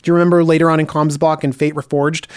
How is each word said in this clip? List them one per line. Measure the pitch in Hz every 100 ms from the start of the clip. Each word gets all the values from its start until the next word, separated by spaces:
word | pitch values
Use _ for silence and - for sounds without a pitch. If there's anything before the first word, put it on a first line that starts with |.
Do | 170
you |
remember | 170 175 175 165
later | 160 165
on | 160
in | 151
Khans | 151 151 143
Block | 160 156
and | 143
Fate | - 151 151
Reforged | - 143 147 160 -